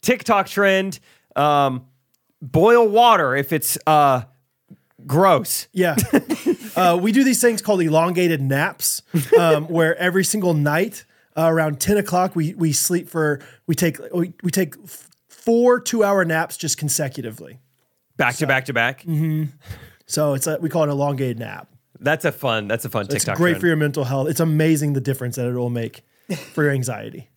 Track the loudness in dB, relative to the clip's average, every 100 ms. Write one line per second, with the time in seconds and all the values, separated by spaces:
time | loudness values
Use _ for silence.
0 | 0 -2 2 0 0 0 2 2 0 -8
1 | _ _ _ 0 2 4 2 -2 -12 _
2 | _ _ _ _ -4 2 6 6 4 4
3 | 6 6 4 0 -2 -2 -2 -4 2 4
4 | 4 2 -2 _ _ _ _ -20 _ _
5 | -4 2 4 4 0 -8 -6 -2 0 0
6 | 2 0 0 -6 -2 -4 -4 0 2 2
7 | 2 2 2 2 2 0 -2 0 2 2
8 | 2 2 0 0 0 0 -2 -2 -6 -6
9 | _ -4 2 4 6 2 0 0 0 2
10 | 0 0 0 0 0 0 0 0 -2 -6
11 | -20 _ _ 0 2 2 0 -2 0 0
12 | 0 0 0 -2 -4 -2 -2 0 -2 -2
13 | -4 -4 -2 -2 -8 -20 -6 0 0 -2
14 | -8 -4 -4 -4 -4 -2 -4 -6 -20 -20
15 | -20 _ _ -8 0 4 4 2 0 0
16 | 2 2 0 0 -2 -6 -6 -4 -4 -4
17 | -4 -6 -14 -14 -20 -20 _ _ _ _
18 | _ _ -2 0 0 0 0 -2 -2 -4
19 | -6 -2 -2 -2 -4 -10 -18 -18 -18 _
20 | _ -2 0 -2 -4 -4 -4 0 0 0
21 | -2 -2 -4 -6 -10 -14 -18 _ _ _
22 | -2 0 -2 -4 -2 -2 -2 -4 -4 -6
23 | -4 -4 -2 0 0 2 0 0 0 -2
24 | -4 -2 -2 -2 0 2 2 0 0 -2
25 | -2 -4 -6 -6 -4 -4 -4 -4 -6 -10
26 | _ _ _ -12 -8 -2 0 0 -4 -8
27 | -12 -16 -20